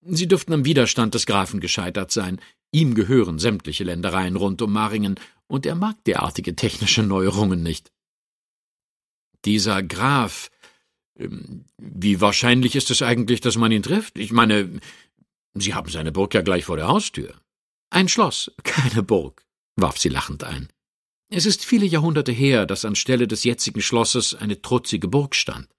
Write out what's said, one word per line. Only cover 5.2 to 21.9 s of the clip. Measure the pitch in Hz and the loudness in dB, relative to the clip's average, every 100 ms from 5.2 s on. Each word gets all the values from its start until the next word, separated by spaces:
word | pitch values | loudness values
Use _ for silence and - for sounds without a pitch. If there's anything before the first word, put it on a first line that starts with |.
| - _ _ | -10 _ _
und | 135 135 | -4 -4
er | 170 | -4
mag | 214 214 - | -4 -2 -2
derartige | - 87 - 87 87 | -2 -2 -6 -8 -4
technische | 110 - 107 - | -4 -2 0 2
Neuerungen | 107 95 95 101 104 90 | 2 2 0 2 0 0
nicht.“ | 82 80 _ _ _ _ _ _ _ _ _ _ _ _ _ _ _ _ 101 | -2 -6 _ _ _ _ _ _ _ _ _ _ _ _ _ _ _ _ 0
„Dieser | 107 101 98 | 2 2 0
Graf, | 90 85 127 143 107 - - _ - _ _ _ _ _ | -2 -2 0 2 0 -6 -14 _ -20 _ _ _ _ _
ähm, | - - - - - _ | -12 -12 -14 -18 -20 _
wie | - - 98 95 | -16 -2 0 4
wahrscheinlich | 101 98 123 123 127 139 | 4 4 4 4 4 0
ist | - | 0
es | 127 | 0
eigentlich, | 123 120 113 120 | 2 0 2 2
dass | 123 113 | 2 2
man | 113 | 2
ihn | 110 | 2
trifft? | 107 190 214 - | 0 -2 -4 -10
Ich | 107 | 0
meine, | 117 113 104 95 - - - _ _ _ _ _ 98 | 4 4 4 0 -10 -16 -20 _ _ _ _ _ -6
Sie | 98 | -4
haben | 82 76 | -4 -6
seine | 80 80 | -6 -4
Burg | 80 98 | 0 0
ja | 110 | 2
gleich | 87 90 - | 2 0 0
vor | 78 | -4
der | 85 | 0
Haustür.“ | 190 - - - - _ _ _ _ _ | 0 0 -8 -12 -14 _ _ _ _ _
„Ein | 180 185 | 0 2
Schloss, | - 180 - - - | 2 0 0 -8 -8
keine | - - 127 107 | -4 0 0 0
Burg“, | 95 101 69 _ _ _ _ - | 2 0 0 _ _ _ _ -2
warf | 82 - | 0 0
sie | 80 | -2
lachend | 65 - 69 | -2 -6 -10
ein. | - 69 67 _ _ _ _ _ _ | -8 -10 -12 _ _ _ _ _ _
Es | 180 214 | -2 0
ist | - - | 0 2
viele | 233 | 2
Jahrhunderte | 202 | 4